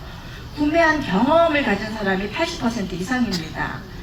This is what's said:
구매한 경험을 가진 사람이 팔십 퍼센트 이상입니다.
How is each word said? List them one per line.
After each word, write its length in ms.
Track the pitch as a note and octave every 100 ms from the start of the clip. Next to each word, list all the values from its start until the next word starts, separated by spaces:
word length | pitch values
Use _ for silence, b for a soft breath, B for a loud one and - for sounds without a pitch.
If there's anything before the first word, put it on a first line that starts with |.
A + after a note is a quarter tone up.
| B B B B B -
구매한 440 | D4 E4 D#4+ D4+
경험을 640 | - F#3 B3+ E4 E4 C#4+
가진 280 | A3+ G3+ G#3+
사람이 360 | A3 G3 F#3 G#3
팔십 300 | - E4+ -
퍼센트 340 | B3 A3+ F#3
이상입니다. 840 | E3+ F#3 B3+ A3 F3+ D#3+ - C#3+ - - B